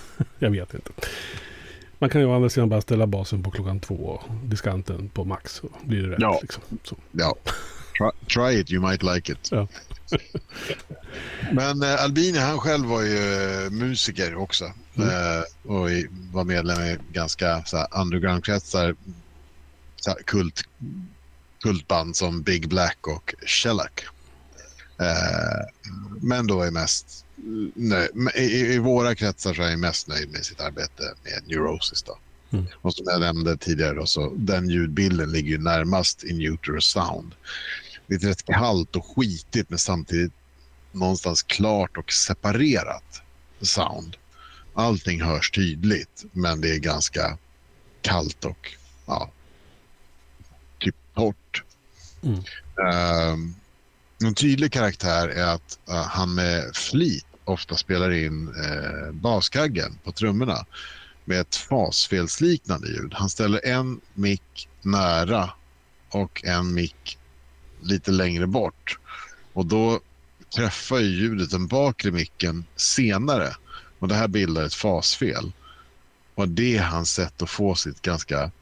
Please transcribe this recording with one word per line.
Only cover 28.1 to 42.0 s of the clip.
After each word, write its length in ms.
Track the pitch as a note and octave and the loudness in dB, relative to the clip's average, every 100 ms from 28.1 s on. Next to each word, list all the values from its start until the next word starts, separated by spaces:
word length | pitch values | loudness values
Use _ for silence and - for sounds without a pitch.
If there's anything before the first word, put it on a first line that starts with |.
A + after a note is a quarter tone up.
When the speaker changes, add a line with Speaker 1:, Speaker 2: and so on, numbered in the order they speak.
| A2 B2 - | 0 0 2
Speaker 2:
i, 40 | |
i, 320 | B2+ A#2+ B2 | 2 4 2
i 40 | B2 | 4
våra 360 | A#2+ B2 A#2+ | 4 4 4
kretsar 400 | A#2 G#2+ - G2 | 2 0 0 -2
så 80 | E2+ | 0
är 80 | E2+ | 0
jag 80 | E2 | 2
mest 300 | E2+ E2 - | 0 -2 -4
nöjd 220 | D2+ D2 | -6 -6
med 120 | D2+ | -6
sitt 160 | - D2+ | -8 -6
arbete 420 | D2+ D2 D2 - C#2+ - | -8 -6 -8 -8 -10 -10
med 240 | - - - | -12 -12 -6
Neurosis 540 | D#2 D#2 D#2+ - - | -4 -2 -2 -4 -6
då. 160 | - - - - - | -8 -12 -18 -20 -4
Speaker 1:
Mm. 160 | G2+ F2+ | -2 -2
Speaker 2:
Och 200 | - F#2 | -4 -4
som 120 | - F2+ | -2 0
jag 120 | F2+ | 2
nämnde 360 | E2+ E2 E2 D#2+ | 2 2 0 0
tidigare 380 | - D#2 D#2 | 0 2 0
då, 120 | C#2+ D#2 | 0 -2
så 260 | - D2 - | 0 -2 -2
den 320 | G2+ F#2+ F2+ | 0 0 2
ljudbilden 640 | F2 D#2+ D2+ G2 F2 D2+ | 2 2 2 2 2 0
ligger 180 | E2 D2+ | 0 0
ju 80 | D#2 | 0
närmast 640 | E2 E2 D#2+ F#2 F2 - | 2 2 4 2 2 -2
In 160 | - E2+ | -4 -2
Utero 400 | D#2 D#2+ - D2+ | -2 -2 -4 0
Sound. 540 | - G2+ E2 - E2+ - - - - - - - - F#2+ | 2 2 0 -2 -8 -16 -12 -10 -10 -10 -12 -12 -4 0
Det 60 | |
är 40 | G2+ | 2
rätt 160 | F#2 | 0
kallt 520 | - - A#2+ F#2+ E2 F2+ | 0 2 4 2 0 -4
och 100 | - - | -4 0
skitigt, 540 | A#2 E2+ - A#2 - | 0 0 -2 -2 0
men 80 | E2+ | -2
samtidigt 540 | - F2 D2+ E2+ F2 - - - - - - | 0 -2 0 0 0 -4 -20 -20 -20 -20 -12
någonstans 500 | F#2+ F#2 F#2+ F2+ E2 | -2 0 2 0 0
klart 540 | - - G#2+ G#2 F2+ | 0 2 2 2 0
och 160 | - | -4